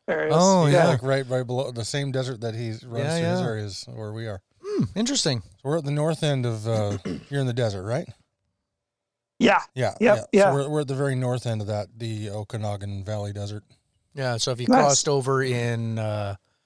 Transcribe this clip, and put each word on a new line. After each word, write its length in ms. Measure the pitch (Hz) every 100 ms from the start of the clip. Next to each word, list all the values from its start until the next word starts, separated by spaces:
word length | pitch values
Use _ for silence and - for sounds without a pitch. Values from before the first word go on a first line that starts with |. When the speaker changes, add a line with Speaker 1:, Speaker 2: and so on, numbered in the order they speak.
| -
Speaker 1:
areas. 280 | 160 156 156
Speaker 2:
Oh, 280 | 185 190 151
yeah. 220 | 175 170
Speaker 3:
Like, 140 | 135
right, 240 | 131 135 127
right 200 | 127 123
below 240 | 123 139
the 140 | 120
same 280 | 110 143 139
desert 300 | 131 127 117
that 120 | 117
he 180 | 113 117
runs 100 | 110
Speaker 2:
Yeah, 360 | 123 117 117 170
Speaker 3:
through 120 | 165
his 100 | 180
Speaker 2:
yeah. 60 | 175
Speaker 3:
area 180 | 107
is 200 | 104 92 -
where 240 | 120 107
we 140 | 107 113
are. 160 | 95 - _
Speaker 2:
Hmm, 220 | 381 403 139
interesting. 460 | 185 240 277 165 120
Speaker 3:
So 80 | - -
we're 140 | 135 165
at 60 |
the 60 | 139
north 320 | 147 151 156
end 220 | 151 135
of, 240 | 123 110 110
uh, 300 | 110 104 101
<clears throat> 260 | 95 76 -
you're 100 | 143
in 60 | 131
the 80 |
desert, 300 | 120 113 98
right? 220 | 98 131 - - _ _ _ _ _ _ _ _ _ _ _ -
Speaker 1:
Yeah. 240 | 233 180 -
Speaker 3:
Yeah, 200 | 127 113 -
Speaker 1:
Yep, 20 |
Speaker 3:
yeah. 240 | 226 - -
Speaker 1:
yeah. 120 | 202 196
Speaker 3:
So 40 |
we're, 140 | 143 139
we're 120 | 151
at 60 | 139
the 60 |
very 200 | 131 139
north 320 | 127 123 123 120
end 160 | 110
of 60 | 104
that, 300 | 104 101 110
the 300 | 117 107 107
Okanagan 720 | 104 107 113 107 101 101 98
Valley 280 | 95 107 101
Desert. 320 | 101 101 104 - _ _ _ _
Speaker 2:
Yeah, 240 | 143 131 117
so 160 | -
if 80 | 120
you 60 | 123
Speaker 1:
Nice. 100 | 254
Speaker 2:
crossed 280 | 143 139 -
over 340 | 139 127 131
in, 560 | 131 123 120 117 113 110
uh, 380 | 110 104 101 98 _ _